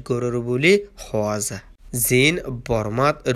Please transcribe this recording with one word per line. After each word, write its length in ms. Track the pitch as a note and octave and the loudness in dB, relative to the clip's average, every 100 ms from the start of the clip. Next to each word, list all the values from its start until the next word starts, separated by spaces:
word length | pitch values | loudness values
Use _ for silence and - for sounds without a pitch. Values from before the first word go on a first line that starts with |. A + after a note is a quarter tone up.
| B2+ | -4
গৰৰ 260 | A#2+ A#2+ A#2+ A#2+ | -2 -2 -2 -2
বুলি 260 | B2 D#3+ G3+ G3+ - | 0 4 4 2 -14
হোৱা 320 | - A2 G#2 G#2 G2+ | -6 -2 -2 -2 -4
যা। 120 | F#2+ - - - B2 | -8 -14 -20 -12 -6
জিন 300 | A#2 B2+ C#3+ F3 - B2 - | 2 4 4 2 -4 -10 -2
বৰ্মাত 480 | A2+ G#2+ A2+ C#3 D3+ - | -2 -2 0 0 0 -2